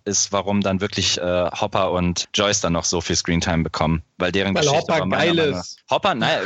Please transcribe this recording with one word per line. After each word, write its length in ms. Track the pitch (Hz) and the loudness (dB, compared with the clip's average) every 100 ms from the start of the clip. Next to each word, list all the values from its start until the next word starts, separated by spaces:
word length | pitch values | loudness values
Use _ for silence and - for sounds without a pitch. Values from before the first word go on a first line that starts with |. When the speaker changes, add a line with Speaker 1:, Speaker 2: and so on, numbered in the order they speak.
| - | -4
Speaker 1:
ist, 240 | 98 - | -2 0
warum 300 | 101 92 101 | -2 0 0
dann 200 | 98 95 | 2 0
wirklich, 380 | 101 - 92 - | 0 -2 -2 0
äh, 20 | 90 90 87 | 0 0 0
Hopper 400 | - 107 107 92 | -2 -2 0 0
und 360 | 90 90 87 - | 2 0 -2 -4
Joyce 280 | - 101 104 | 0 2 2
dann 120 | 87 | 0
noch 100 | 85 - | 0 0
so 140 | 87 | -2
viel 160 | - 85 | 0 -2
Screentime 460 | - 85 92 82 | 0 0 0 0
bekommen. 380 | 78 - 78 80 - _ | 0 0 0 0 -4 _
Weil 140 | 90 | -2
deren 240 | 92 98 95 | 0 0 2
Speaker 2:
Weil 80 | |
Speaker 1:
Geschichte 160 | 147 147 - | 2 2 0
Speaker 2:
Hopper 80 | 160 | 0
Speaker 1:
war 40 | 92 | 0
meiner 160 | 95 165 | 0 2
Speaker 2:
geil 80 | 170 | 2
Speaker 1:
Meinung 160 | 151 | 0
nach 80 | 90 | -2
Speaker 2:
ist. 140 | - - _ | -6 -14 _
Speaker 1:
Hopper, 260 | 139 202 123 | 0 0 0
naja, 240 | 117 151 | 0 0